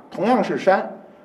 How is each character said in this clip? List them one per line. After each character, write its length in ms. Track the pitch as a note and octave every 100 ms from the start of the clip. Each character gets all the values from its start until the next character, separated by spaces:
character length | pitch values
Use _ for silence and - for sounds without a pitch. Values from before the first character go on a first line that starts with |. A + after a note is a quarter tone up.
| -
同 160 | - G3+
样 160 | B3
是 160 | - C#3
山， 440 | F#3+ G3 - - - -